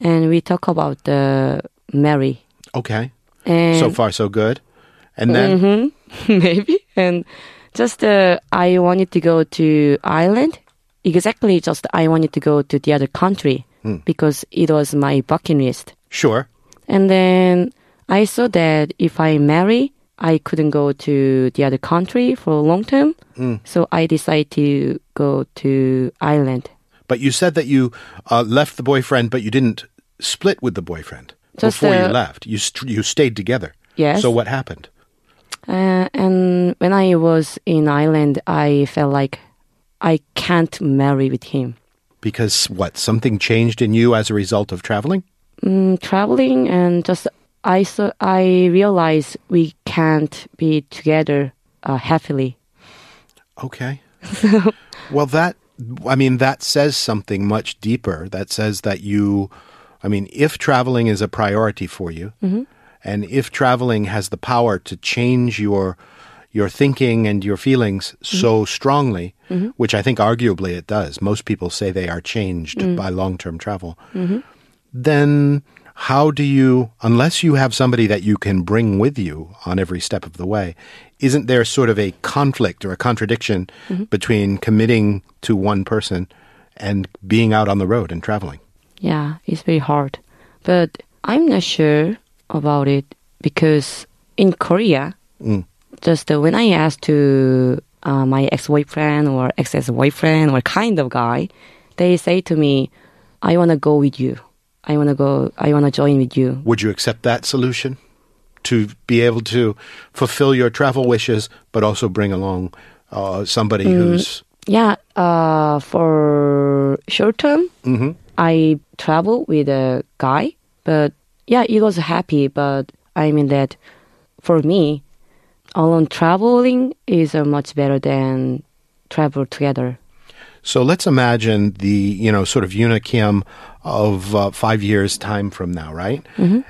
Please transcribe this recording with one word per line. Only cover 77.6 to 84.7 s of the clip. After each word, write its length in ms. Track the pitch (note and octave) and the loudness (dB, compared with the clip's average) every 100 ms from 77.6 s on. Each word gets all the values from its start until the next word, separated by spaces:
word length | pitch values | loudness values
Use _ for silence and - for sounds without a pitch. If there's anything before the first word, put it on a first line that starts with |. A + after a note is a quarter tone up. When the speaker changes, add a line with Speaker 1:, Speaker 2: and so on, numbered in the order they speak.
| C3+ | 0
Speaker 2:
somebody 320 | - B2+ A#2+ G#2+ | 0 0 2 2
that 160 | G#2 | 2
you 140 | G2+ G2+ | 0 -2
can 260 | G2+ F#2+ | 0 -2
bring 360 | F2 A2 A2+ G2 | 0 0 2 2
with 200 | B2+ C#3 | 0 -2
you 320 | F2 D#2 D#2+ F#2+ F2 | -6 -8 -14 -14 -6
on 120 | F#2 | -4
every 220 | F2 F2+ | -4 -6
step 240 | - F#2+ - | -6 -8 -8
of 80 | E2+ | -12
the 100 | F2+ | -6
way, 280 | G#2 F2+ - - - - - | -4 -6 -10 -20 -20 -20 -4
isn't 260 | C3+ C#3+ A#2 | 0 0 0
there 180 | B2+ | 0
sort 240 | A2+ - A#2 | 0 0 0
of 80 | G#2 | 0
a 140 | G2+ - | -2 -4
conflict 640 | - C#3+ C#3 - G2+ - | -6 -2 -2 0 -4 -4
or 80 | G2 | -10
a 40 | F2+ | -6
contradiction 720 | B2 A2+ G#2+ A2+ - F#2+ F#2 - - | -4 -2 -2 -4 -2 -4 -6 -12 -10
Speaker 1:
Mm-hmm. 160 | F#3 | -8
Speaker 2:
between 540 | G#3+ G2+ - G#2+ G2+ G2 | -4 -4 0 0 0 -2
committing 640 | - | 0